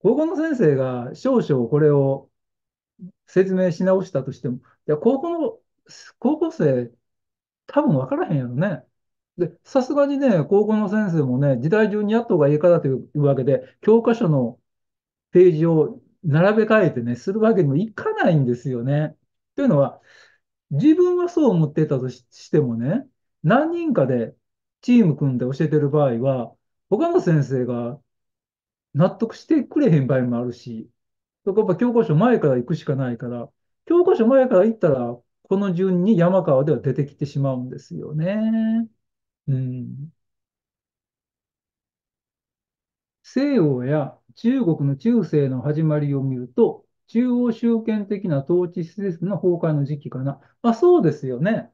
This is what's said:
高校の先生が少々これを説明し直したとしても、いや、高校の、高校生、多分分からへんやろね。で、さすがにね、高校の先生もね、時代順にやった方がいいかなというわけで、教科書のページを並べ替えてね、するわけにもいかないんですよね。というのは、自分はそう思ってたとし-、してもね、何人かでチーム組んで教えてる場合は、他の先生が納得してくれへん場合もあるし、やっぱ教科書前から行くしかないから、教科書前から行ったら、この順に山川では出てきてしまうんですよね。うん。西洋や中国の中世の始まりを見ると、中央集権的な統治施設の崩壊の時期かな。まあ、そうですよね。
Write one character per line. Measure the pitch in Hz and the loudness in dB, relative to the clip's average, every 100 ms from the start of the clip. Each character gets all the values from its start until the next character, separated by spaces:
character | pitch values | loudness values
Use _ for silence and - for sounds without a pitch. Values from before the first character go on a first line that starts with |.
高 | 190 262 | 2 0
校 | 320 | -2
の | 311 | -2
先 | 320 262 | -4 0
生 | 165 131 | 0 2
が | 131 123 123 | -2 -6 -10
少 | - 254 247 | -6 0 0
々 | 165 135 117 | 0 -2 0
こ | 147 | 2
れ | 151 | 2
を | 143 135 135 _ _ _ _ _ _ _ _ 185 _ _ | 2 0 -2 _ _ _ _ _ _ _ _ -20 _ _
説 | 180 190 | 0 0
明 | 185 185 | 0 -2
し | 160 | 0
直 | 185 190 | 0 0
し | 175 | -2
た | 139 | -6
と | 131 | -6
し | 123 | -10
て | 127 | -8
も、 | 123 | -10
い | _ _ - | _ _ -4
や、 | 151 | 0
高 | 226 269 | 0 0
校 | 339 339 | -4 -4
の、 | 285 - _ _ _ - - _ | -6 -8 _ _ _ -20 -20 _
高 | 247 302 | -2 -2
校 | 330 | -4
生、 | - 156 127 120 _ _ _ _ _ _ _ - | 0 0 0 -4 _ _ _ _ _ _ _ -4
多 | - | 0
分 | 302 143 | 2 0
分 | - | -2
か | 285 | -4
ら | - | -2
へ | |
ん | 151 | -4
や | 123 | -4
ろ | 123 | -4
ね。 | 196 151 _ _ _ _ _ - | -4 -4 _ _ _ _ _ -8
で、 | 170 - | -8 -8
さ | _ 269 | _ -2
す | 254 | -2
が | 285 285 | 0 0
に | 277 | 2
ね、 | 277 180 | 2 0
高 | 139 202 214 | 2 2 2
校 | 214 | 0
の | 202 | 0
先 | 214 208 | -2 -2
生 | 165 | 0
も | 135 123 | 0 0
ね、 | 143 127 | 0 0
時 | 147 | 0
代 | 214 214 | 2 2
順 | 208 208 | 0 0
に | |
や | 226 | -2
っ | |
た | 226 | 0
方 | 175 | 2
が | 143 | 2
い | 147 | 4
い | |
か | 175 | 4
な | 165 | 4
と | 143 | 2
い | |
う | 131 - 151 | -4 -4 0
わ | 143 135 | 0 2
け | |
で、 | 127 131 - _ | 0 -2 -4 _
教 | - 226 | 2 4
科 | 226 226 | 4 0
書 | 185 | 0
の | 143 117 - _ _ _ _ _ _ _ | 0 -2 -6 _ _ _ _ _ _ _
ペ | 175 185 | 6 6
ー | |
ジ | 151 165 | 4 2
を | 160 143 - _ _ | 2 0 -4 _ _
並 | 165 147 190 214 | -2 2 4 2
べ | |
替 | 214 220 170 | 4 4 2
え | |
て | 127 | 0
ね、 | 117 120 | -6 -6
す | - | -4
る | 208 | 0
わ | 214 | 2
け | 196 | 2
に | 147 | 2
も | 139 | 0
い | 220 | -2
か | - 440 | -6 -6
な | 427 254 | -2 2
い | 156 | 2
ん | 123 | 2
で | 120 | -2
す | 143 | -4
よ | 123 | -6
ね。 | 123 147 151 - _ _ _ - | -2 -2 -4 -8 _ _ _ -4
と | |
い | 277 | 0
う | |
の | 147 | 2
は、 | 135 - _ _ _ _ _ _ _ | 0 -4 _ _ _ _ _ _ _
自 | 143 277 | 0 4
分 | 311 359 359 | 4 2 2
は | 349 | -2
そ | - 277 | 0 2
う | |
思 | 175 151 | 2 0
っ | |
て | 160 147 | 0 -2
た | 135 | -2
と | 127 | -4
し-、 | - _ | -10 _
し | - - | -20 -2
て | 160 | 0
も | 127 113 | 0 -2
ね、 | 123 220 - _ _ _ | -4 -4 -8 _ _ _
何 | 156 240 320 | 0 2 0
人 | 339 330 | -4 -2
か | 233 135 | 0 0
で | 123 113 - _ _ _ _ | -2 -4 -10 _ _ _ _
チ | - 247 | 2 4
ー | 185 | 4
ム | 143 | 2
組 | 139 | -2
ん | 123 | -2
で | 127 | -4
教 | 139 160 | -2 0
え | |
て | 151 | 0
る | 139 | 2
場 | 147 139 | 2 0
合 | 117 | 0
は、 | 135 131 113 _ _ _ _ | -2 -2 -6 _ _ _ _
他 | 196 339 | -2 0
の | 349 | 0
先 | - 160 | 2 0
生 | 120 131 123 | 0 -2 -2
が | 120 120 143 _ _ _ _ _ _ _ _ _ | -4 -8 -12 _ _ _ _ _ _ _ _ _
納 | 143 190 | 0 0
得 | - 226 - | 0 -8 -8
し | - | -2
て | 320 | 0
く | - 320 | 0 0
れ | 262 | 2
へ | 160 | 2
ん | 127 | 2
場 | 131 | 0
合 | |
も | 123 120 | 0 -2
あ | |
る | 123 | -4
し、 | 120 - 113 - _ _ _ _ _ 208 | -10 -14 -14 -16 _ _ _ _ _ -2
や | |
っ | 196 | 0
ぱ | 190 175 | 0 0
教 | 247 | 0
科 | 233 | 0
書 | 226 156 | 2 2
前 | 233 226 | 4 2
か | 156 | 2
ら | 127 | 0
行 | 120 | -2
く | 165 | -6
し | |
か | - 135 | -4 -4
な | 127 | -4
い | 117 | -6
か | 123 | -10
ら、 | 120 120 _ _ _ - | -10 -14 _ _ _ 0
教 | 339 | 2
科 | 359 359 | 4 2
書 | 226 | 4
前 | 269 254 | 4 4
か | 185 | 4
ら | 214 | 2
行 | 220 | 2
っ | |
た | 170 | 0
ら、 | 131 120 120 _ _ | 0 -2 -8 _ _
こ | _ 196 | _ -2
の | 202 | -2
順 | 170 190 180 | -2 0 0
に | 185 202 | 2 4
山 | 170 190 | 4 2
川 | 170 135 147 | 2 2 2
で | |
は | 131 | 0
出 | 139 | -2
て | 131 139 | -4 -6
き | _ | _
て | 143 | -8
し | 139 | -4
ま | 135 | -4
う | 127 | -4
ん | 127 | -8
で | 139 | -14
す | - 165 | -14 -14
よ | - | -8
ね。 | 151 170 214 220 220 220 226 226 _ _ _ _ _ - | -6 -4 -2 -2 -2 0 -2 -4 _ _ _ _ _ -4
う | 131 | -4
ん。 | 127 127 120 127 156 _ _ _ _ _ _ _ _ _ _ _ _ _ _ _ _ _ _ _ _ _ _ _ _ _ _ _ _ _ _ _ | -4 -8 -10 -12 -16 _ _ _ _ _ _ _ _ _ _ _ _ _ _ _ _ _ _ _ _ _ _ _ _ _ _ _ _ _ _ _
西 | _ 254 285 262 | _ -4 0 2
洋 | 151 127 | 2 0
や | 123 151 127 - _ _ | -2 -2 -4 -10 _ _
中 | 226 269 | -2 0
国 | 180 151 139 | 0 0 -2
の | 139 | -2
中 | 226 240 | 0 0
世 | 165 151 139 | 0 0 0
の | 127 | -2
始 | 143 151 | -4 -2
ま | 156 151 | 0 0
り | 147 | -2
を | 139 | -2
見 | 135 127 | -4 -6
る | 123 | -6
と、 | - 208 - _ _ _ | 0 0 0 _ _ _
中 | 226 254 | -2 0
央 | 240 247 | 0 -2
集 | 226 233 226 | -2 -2 0
権 | 226 214 196 | -2 -6 -4
的 | 202 196 | -6 -2
な | 139 | -4
統 | 139 175 180 | 0 0 0
治 | 175 165 | -6 -10
施 | |
設 | - 196 165 190 | -6 -8 -6 -6
の | 196 | -2
崩 | 185 170 | -2 0
壊 | 165 | -2
の | 151 143 | -2 -2
時 | 147 | -6
期 | - | -10
か | 127 | -8
な。 | 135 - _ _ | -8 -8 _ _
ま | 233 | -2
あ、 | |
そ | 226 349 349 | 2 4 4
う | |
で | 175 | 2
す | - 131 | -2 -8
よ | 123 | -4
ね。 | 180 214 - | -2 -2 -6